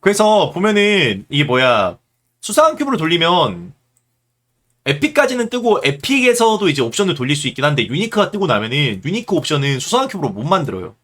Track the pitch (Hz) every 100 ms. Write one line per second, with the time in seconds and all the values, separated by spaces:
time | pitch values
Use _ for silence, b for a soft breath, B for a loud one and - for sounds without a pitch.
0 | 190 202 214 214 156 - 202 208 202 202
1 | 135 98 - 143 147 127 127 117 95 85
2 | _ _ _ _ - 208 311 302 277 196
3 | 160 170 165 180 135 90 87 - _ _
4 | _ _ _ _ _ _ _ _ - 147
5 | 269 - 277 254 233 247 240 196 139 139
6 | - 269 247 240 226 220 196 143 180 -
7 | 196 147 127 147 139 - 143 147 104 139
8 | 220 220 202 208 185 107 110 135 139 98
9 | 127 208 - 175 - 147 139 135 - 247
10 | 262 202 143 98 135 190 139 92 90 -